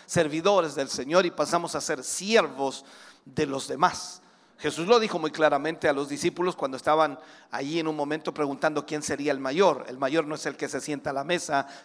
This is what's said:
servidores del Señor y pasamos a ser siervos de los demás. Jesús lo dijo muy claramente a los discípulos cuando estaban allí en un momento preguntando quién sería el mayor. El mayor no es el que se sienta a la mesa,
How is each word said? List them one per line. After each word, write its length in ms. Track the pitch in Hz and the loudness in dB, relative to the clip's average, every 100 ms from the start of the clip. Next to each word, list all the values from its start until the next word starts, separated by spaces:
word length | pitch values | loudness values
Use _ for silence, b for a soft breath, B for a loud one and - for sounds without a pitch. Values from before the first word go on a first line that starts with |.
servidores 720 | B - 156 156 170 202 165 | B 0 2 2 2 4 2
del 140 | 147 135 | 0 -4
Señor 360 | - 131 175 | -4 2 4
y 60 | 175 | 4
pasamos 440 | 165 147 170 170 | 2 0 0 -2
a 60 | 151 | -4
ser 220 | - 147 | -4 -4
siervos 800 | 127 - 190 226 160 135 139 131 - B B B | -4 -6 2 4 4 0 -4 -4 -12 B B B
de 220 | - 135 151 | -10 -2 -2
los 220 | 135 127 | -2 -6
demás. 520 | 131 123 - - - b b b b | 2 2 2 -10 -14 b b b b
Jesús 300 | 151 143 175 | -6 -2 4
lo 100 | 240 | 4
dijo 220 | 220 175 | 4 -2
muy 100 | 156 | -4
claramente 580 | - 156 143 147 170 165 | 4 4 4 0 -2 0
a 40 | |
los 160 | 139 143 | 0 -2
discípulos 480 | 143 175 170 180 - | -2 -2 -2 -2 -2
cuando 200 | 139 131 | -4 -4
estaban 420 | - 156 156 135 B B B | 2 4 4 0 B B B
allí 260 | 120 139 165 | -8 -4 -2
en 80 | 160 | -2
un 80 | |
momento 400 | 156 143 156 165 | -2 -2 -4 -4
preguntando 500 | - 143 139 160 147 | -4 -2 0 -2 -2
quién 180 | 143 151 | -4 -6
sería 280 | 147 143 143 | -4 -4 -2
el 80 | 135 | -2
mayor. 480 | 135 151 196 135 - | 0 4 4 4 -2
El 80 | 131 | -4
mayor 300 | 135 160 151 | 0 0 0
no 80 | |
es 100 | 151 151 | -4 -6
el 100 | 131 | -6
que 120 | 135 | -6
se 120 | 143 | -6
sienta 300 | 127 143 147 | -6 -6 -4
a 20 | |
la 100 | 139 | -4
mesa, 460 | 143 180 - 139 135 B | -2 -2 0 -2 -2 B